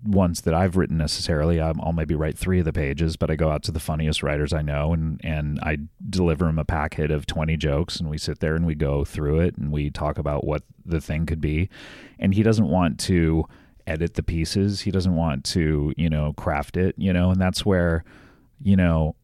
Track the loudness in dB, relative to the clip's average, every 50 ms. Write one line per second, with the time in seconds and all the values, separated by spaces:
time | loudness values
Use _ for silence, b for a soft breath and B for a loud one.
0 | -4 0 2 4 4 4 2 0 0 0 2 2 2 2 2 2 0 2 0 0
1 | 0 -2 -2 -4 -2 -2 0 2 2 2 2 2 2 0 -2 -2 -2 -2 -2 -2
2 | 0 0 0 0 0 -2 -4 -2 -2 2 2 2 2 2 0 0 0 -2 0 0
3 | 0 -2 0 0 -2 -2 0 2 2 0 0 0 -2 -4 -4 -4 -4 -2 -2 0
4 | 0 0 0 0 -2 -2 0 0 0 0 -2 -2 -2 -2 -2 0 0 0 0 0
5 | 0 -2 -4 -4 -4 -4 -4 -2 -2 -2 -4 -2 -2 -2 -4 -4 -6 -10 -12 -12
6 | -10 -4 0 2 2 2 2 2 2 2 2 0 0 0 0 -2 -2 -2 -2 -2
7 | -2 0 0 -2 -4 -4 -4 -2 -2 0 0 0 0 0 0 0 -2 -2 -4 -6
8 | -4 -4 -4 -4 -6 -6 -6 -4 -2 0 0 0 0 0 0 0 0 0 0 0
9 | -2 -2 -4 -4 -2 2 2 2 2 2 0 -2 -4 -4 -2 -2 -2 -4 -4 -4
10 | -4 -4 -4 -4 -4 -2 -2 -2 -2 -2 -4 -4 -6 -10 -18 -18 -6 -4 -4 -2
11 | -2 -2 -2 -2 -2 -2 -2 -2 -2 0 0 0 -2 B B B B B B B
12 | B B B -2 0 2 2 4 4 4 4 4 2 2 2 2 2 2 0 -2
13 | 0 2 2 4 4 4 2 0 0 B B B B B B B B -8 -4 -2
14 | -4 -2 -2 -4 -4 -2 -2 -2 -2 -2 0 0 0 0 0 -2 -4 -2 -2 0
15 | 0 2 2 2 0 0 -2 -2 -4 -2 0 0 2 2 2 0 0 -2 -2 0
16 | 0 0 0 0 0 -2 -4 -4 -4 -4 -2 -2 -4 -4 -2 0 0 0 0 0
17 | 0 0 2 4 4 4 4 4 2 0 0 0 0 2 2 2 2 2 0 0
18 | B B B B B B B B B B _ -4 0 2 4 4 4 4 4 2
19 | 2 0 -2 -6